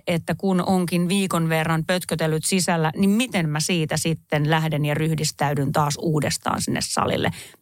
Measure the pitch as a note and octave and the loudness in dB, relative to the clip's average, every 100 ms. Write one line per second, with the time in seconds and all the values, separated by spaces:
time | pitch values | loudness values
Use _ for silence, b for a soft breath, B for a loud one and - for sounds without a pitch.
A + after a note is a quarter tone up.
0 | - E3+ E3 E3+ G3 F#3 - F#3 E3+ F3 | -2 -2 -2 -2 2 2 2 2 2 0
1 | F3 G3+ F#3+ E3+ E3 D#3+ D#3 D#3+ D#3+ F3+ | 2 0 2 0 2 0 2 0 0 -2
2 | - D#3+ D#3+ D#3 - F#3+ E3+ E3+ D#3+ - | -2 -2 0 0 0 0 2 2 0 2
3 | G3 G#3+ B3+ G3+ D#3+ D3+ D#3+ F3 D#3 D3+ | 2 2 2 0 0 -2 0 0 0 -2
4 | E3 D#3 - D3+ D3 D#3+ D#3+ D3+ D3 D3 | -2 -4 -2 0 2 2 0 0 0 0
5 | D#3 D3+ D3+ - C#3+ D3 C#3 D#3 D3 C#3+ | 0 0 -2 -2 -2 0 0 0 0 0
6 | E3+ D#3 C#3+ - - - - - - - | 0 0 0 -2 -4 -2 -2 -4 -2 -2
7 | - - G3+ B B B | 0 0 -2 B B B